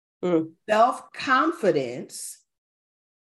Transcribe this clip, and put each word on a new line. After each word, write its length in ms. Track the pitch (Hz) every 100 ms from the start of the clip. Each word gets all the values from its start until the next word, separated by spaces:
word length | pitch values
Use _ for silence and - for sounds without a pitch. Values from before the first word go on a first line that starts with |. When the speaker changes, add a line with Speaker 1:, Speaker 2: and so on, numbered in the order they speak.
| _ _
Speaker 1:
Mm. 300 | 180 165 160 - -
Speaker 2:
Self-confidence, 1700 | 214 240 262 - - - 262 320 330 196 151 127 127 - - - - _ _ _ _ _ _ _ _ _